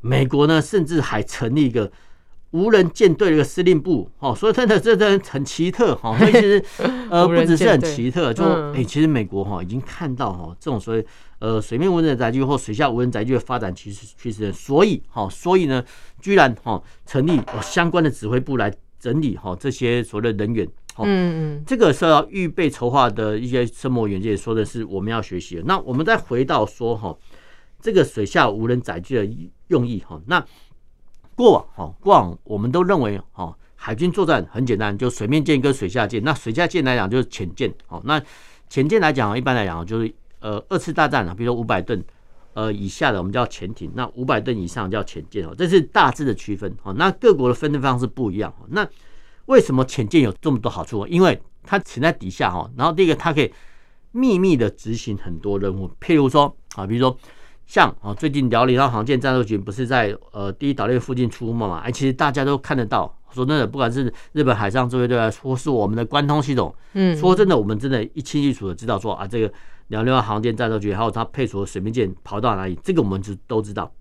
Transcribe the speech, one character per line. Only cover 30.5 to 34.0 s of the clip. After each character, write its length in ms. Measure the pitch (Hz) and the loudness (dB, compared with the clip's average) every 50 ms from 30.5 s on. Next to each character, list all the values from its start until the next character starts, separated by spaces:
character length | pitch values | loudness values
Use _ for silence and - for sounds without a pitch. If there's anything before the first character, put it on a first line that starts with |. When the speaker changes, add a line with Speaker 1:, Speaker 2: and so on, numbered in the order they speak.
| - - - - - - _ - - _ - - - - - - - | -18 -20 -20 -20 -20 -20 _ -20 -20 _ -20 -20 -20 -20 -20 -20 -4
Speaker 1:
过 180 | - 240 233 175 | 4 6 6 6
往 140 | 98 - - - | 6 2 -4 -12
哈， 200 | - 92 76 80 - | -12 -12 -12 -12 -6
过 140 | - 190 202 | 4 6 6
往 260 | 160 107 87 85 - - | 6 6 4 -4 -10 -10
我 140 | - 107 101 | -8 -4 -2
们 120 | 104 120 | -2 0
都 120 | 127 170 185 | 2 2 2
认 160 | 180 202 170 | 4 2 2
为 180 | 127 107 101 98 - - - | 2 0 -2 -4 -8 -12 -12
哈， 240 | - 92 85 - - - - - | -12 -12 -12 -12 -14 -20 -20 -20
海 200 | - - - 113 | -16 -8 -8 -4
军 180 | 107 | -2